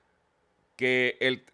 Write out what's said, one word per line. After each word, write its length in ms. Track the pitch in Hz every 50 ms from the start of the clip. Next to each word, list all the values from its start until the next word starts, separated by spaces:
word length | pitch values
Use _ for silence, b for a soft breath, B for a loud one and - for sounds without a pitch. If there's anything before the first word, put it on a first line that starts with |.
| _ _ _ _ _ _ _ _ _ _ _ _ _ _ _
que 420 | - 127 127 127 127 127 123 - -
el, 240 | - 131 127 127 - -